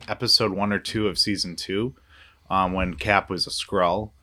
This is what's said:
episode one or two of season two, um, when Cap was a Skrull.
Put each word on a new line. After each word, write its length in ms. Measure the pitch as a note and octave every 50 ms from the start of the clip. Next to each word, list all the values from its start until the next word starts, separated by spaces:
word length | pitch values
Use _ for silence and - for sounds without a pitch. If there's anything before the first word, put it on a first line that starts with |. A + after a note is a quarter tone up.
| - -
episode 420 | G#2+ - B2 A2 - - A2+ G2+
one 200 | F#2 G2 G2+ G2+
or 80 | G2+ F#2+
two 260 | - - - A2 G#2+
of 100 | G2 E2
season 380 | - - G#2+ G2+ F#2 - F2+ D#2+
two, 400 | - - - F#2+ G2+ A#2 C3+ - - _ _ - - - - _ _ _ -
um, 220 | F#2+ F#2+ F#2 F2+
when 220 | F#2 F#2+ F#2 F2+ E2
Cap 360 | D2 - G#2+ G2+ F#2+ - -
was 160 | F#2+ E2 -
a 40 | -
Skrull. 600 | - - - - - F#2+ F2+ E2+ F2+ G#2 G#2+ G#2+ - _